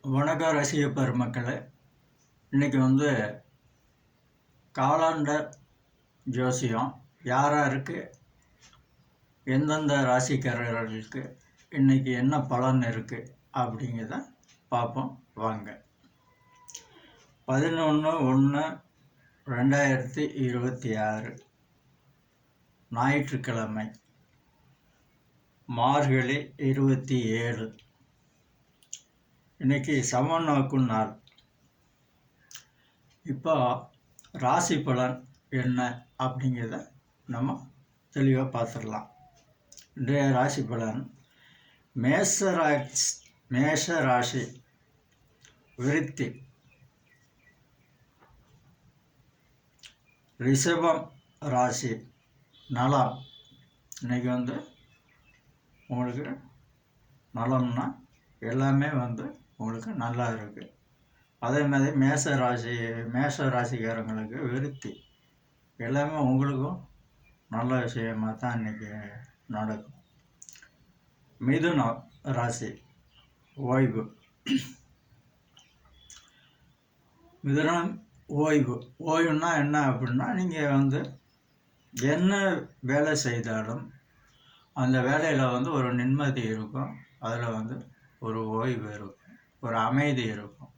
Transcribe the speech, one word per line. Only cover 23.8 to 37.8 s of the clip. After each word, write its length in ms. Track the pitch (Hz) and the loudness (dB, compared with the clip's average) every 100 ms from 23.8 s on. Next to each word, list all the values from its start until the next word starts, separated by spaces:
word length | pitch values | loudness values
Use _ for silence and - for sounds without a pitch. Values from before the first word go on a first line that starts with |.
| 107 - _ _ _ _ _ _ _ _ _ _ _ _ _ _ _ _ - | -6 -10 _ _ _ _ _ _ _ _ _ _ _ _ _ _ _ _ -10
மார்கழி 880 | 117 127 143 139 131 123 143 - - | 0 2 4 6 4 4 -2 -4 -4
இருபத்தி 640 | 139 135 135 127 - 127 | 0 4 4 4 2 0
ஏழு. 640 | 113 113 120 107 110 - _ _ _ _ _ _ _ _ _ _ _ - _ _ _ _ _ _ | 2 0 -2 -4 -6 -10 _ _ _ _ _ _ _ _ _ _ _ -18 _ _ _ _ _ _
இன்னைக்கு 480 | 135 143 135 143 - | 2 2 2 0 2
சமநோக்கு 760 | 123 143 165 160 143 135 135 123 | 0 2 2 2 2 2 2 2
நாள். 360 | 110 107 - _ _ _ _ _ _ _ _ _ _ _ _ _ - _ _ _ _ _ _ 165 | 2 0 -4 _ _ _ _ _ _ _ _ _ _ _ _ _ -20 _ _ _ _ _ _ -8
இப்போ 280 | 131 160 151 123 - - _ _ - - | -6 0 2 2 0 -6 _ _ -20 -18
ராசி 500 | - 127 160 180 151 | -2 2 2 2 0
பலன் 480 | - 123 127 127 - _ _ | 0 2 0 -2 -12 _ _
என்ன 580 | 131 127 123 123 120 - _ | -2 0 0 -2 -4 -16 _
அப்படிங்கிறத 720 | 127 131 131 123 113 - - - _ _ - | -4 0 -2 -2 -4 -8 -12 -20 _ _ -10
நம்ம 460 | 120 135 - - - | -4 -4 -4 -10 -20